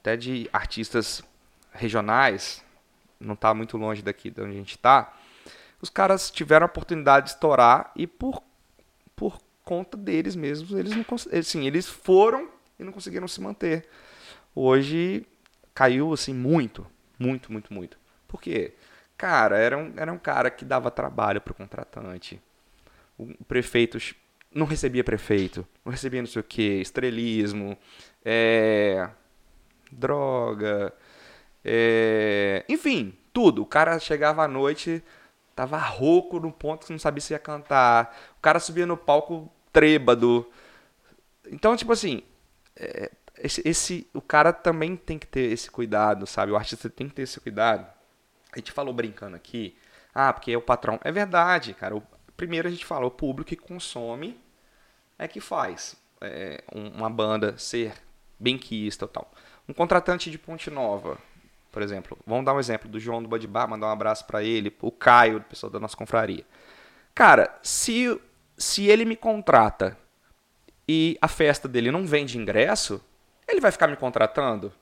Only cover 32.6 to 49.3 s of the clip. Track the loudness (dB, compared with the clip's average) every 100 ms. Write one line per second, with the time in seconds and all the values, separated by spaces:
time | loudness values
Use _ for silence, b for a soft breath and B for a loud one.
32.6 | -4 -4 0 -2 -4 -12 _ 4 4 4
33.6 | 0 2 2 2 -2 0 0 2 0 0
34.6 | -2 -2 -6 -8 -8 b b b _ -8
35.6 | -6 -4 -6 0 6 6 4 -6 -8 -8
36.6 | -8 -8 -10 -4 -4 -4 -8 -8 -8 -14
37.6 | 0 6 8 6 4 B B B 2 2
38.6 | 0 -4 -2 -2 2 2 2 -10 -12 _
39.6 | _ 6 8 6 6 4 6 4 0 b
40.6 | b b b b _ _ _ _ -18 0
41.6 | 0 0 0 -2 0 -6 -8 _ _ _
42.6 | _ -16 -12 -10 -12 _ -20 -10 -8 -4
43.6 | -2 -2 -2 -6 -10 -14 0 4 4 2
44.6 | -2 -2 -4 -8 -10 -12 -8 -4 -2 -4
45.6 | -8 -8 -4 0 2 0 -4 -4 0 -2
46.6 | -2 -10 -12 -10 -12 -10 -12 -10 -12 0
47.6 | 0 0 -4 _ _ _ _ _ _ -18
48.6 | -12 -10 -8 -6 -8 -8 -18